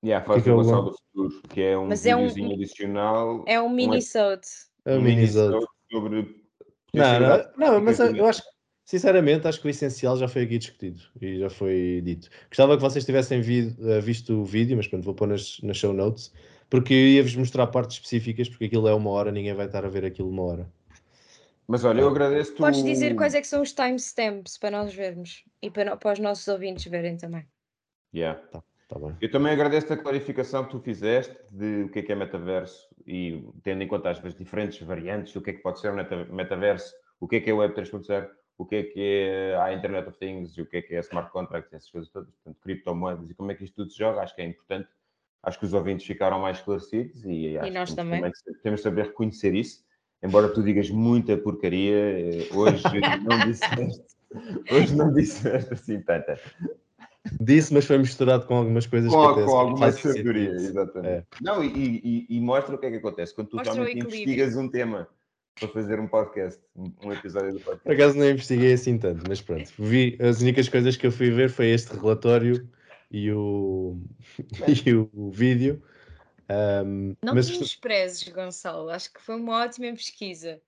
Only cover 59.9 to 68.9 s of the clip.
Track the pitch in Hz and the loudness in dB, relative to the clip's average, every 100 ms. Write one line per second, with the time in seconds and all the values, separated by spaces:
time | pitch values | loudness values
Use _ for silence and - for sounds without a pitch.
59.9 | - 151 123 113 107 101 90 95 95 92 | 4 0 0 0 0 0 -2 -4 -2 -4
60.9 | 92 92 90 85 - 151 202 147 120 135 | -4 -4 -4 -6 -10 -4 -2 -2 -2 -2
61.9 | 117 117 117 117 117 120 131 139 139 127 | -2 -2 -4 -2 -4 0 0 0 -6 -6
62.9 | 113 107 85 85 - 107 180 262 247 240 | -6 -6 -6 -10 -8 -10 -6 -4 -4 -4
63.9 | 240 233 220 208 131 135 117 131 123 120 | -4 -6 -6 -4 0 0 -2 -4 -4 -4
64.9 | 104 85 _ _ _ _ - 107 110 104 | -6 -10 _ _ _ _ -14 -10 -8 -6
65.9 | 107 107 110 107 - 92 87 _ - 92 | -4 -2 -2 -2 -4 -8 -8 _ -16 -14
66.9 | - 101 101 101 92 98 95 - - - | -12 -10 -10 -6 -4 -4 -6 -8 -10 -2
67.9 | 139 143 143 143 135 - 123 127 127 123 | 6 6 6 4 4 0 4 6 4 2